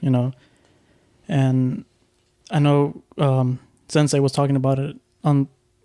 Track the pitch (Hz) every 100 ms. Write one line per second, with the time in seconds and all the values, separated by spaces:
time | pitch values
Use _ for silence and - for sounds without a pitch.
0 | 139 123 127 - _ _ _ _ _ _
1 | _ _ - 139 131 131 127 - - _
2 | _ _ _ _ - 165 143 143 143 -
3 | - - 143 131 127 131 - _ - 156
4 | 147 143 139 - 143 139 135 135 143 -
5 | _ _ 156 143 139 _ _ _